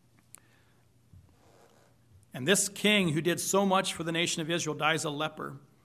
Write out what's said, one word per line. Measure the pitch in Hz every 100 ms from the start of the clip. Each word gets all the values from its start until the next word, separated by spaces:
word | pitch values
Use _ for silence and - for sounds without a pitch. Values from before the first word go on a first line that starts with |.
| _ _ _ - _ _ _ _ _ _ _ - - _ _ - - _ _ _ _ - _ 143
And | 131
this | 196 -
king | - 202 208 180
who | 147
did | 160 170
so | - 190
much | 196 185 185
for | -
the | 165
nation | 165 170 -
of | 156
Israel | 170 151
dies | 151 151 160
a | 160
leper, | 147 156 - 143 139 - _